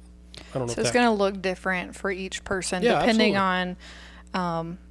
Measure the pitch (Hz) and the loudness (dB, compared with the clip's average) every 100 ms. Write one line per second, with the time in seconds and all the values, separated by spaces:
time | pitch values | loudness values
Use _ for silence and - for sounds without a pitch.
0 | - - - - - 139 120 117 127 247 | -20 -20 -20 -20 -10 -6 -4 0 0 4
1 | 240 208 196 196 185 180 185 185 190 208 | 4 4 2 0 -4 -4 -2 -4 -4 -6
2 | 196 185 190 - - 190 180 185 233 165 | -6 -4 -6 -10 -6 -4 -2 0 2 4
3 | 185 220 214 202 190 185 180 180 - - | 4 4 4 4 2 2 -2 -6 -14 -20
4 | - - - 190 175 165 165 180 - | -20 -20 -6 -2 -2 -2 -4 -10 -16